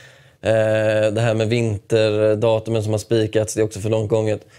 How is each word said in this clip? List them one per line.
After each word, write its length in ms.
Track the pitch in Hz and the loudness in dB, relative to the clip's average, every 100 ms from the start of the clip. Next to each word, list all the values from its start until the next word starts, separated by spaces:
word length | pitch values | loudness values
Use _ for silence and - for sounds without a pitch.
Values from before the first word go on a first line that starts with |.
| - - - _ | -20 -20 -20 _
Eh, 720 | 95 110 110 110 107 107 107 | 0 2 2 0 0 2 0
det 100 | 107 | 0
här 120 | 117 | 0
med 160 | 110 110 | 0 0
vinterdatumen 1300 | 120 113 101 - 110 110 104 107 107 113 110 110 113 | 0 0 -4 0 2 2 2 2 2 2 0 0 -2
som 80 | 104 | -2
har 80 | 107 | -4
spikats, 540 | - 117 107 110 107 | 0 0 2 0 -2
det 80 | - | -2
är 40 | |
också 140 | 107 98 | -2 -2
för 100 | 107 | -2
långt 200 | 110 104 | -2 0
gånget. 320 | 113 110 104 - | 0 0 -4 -8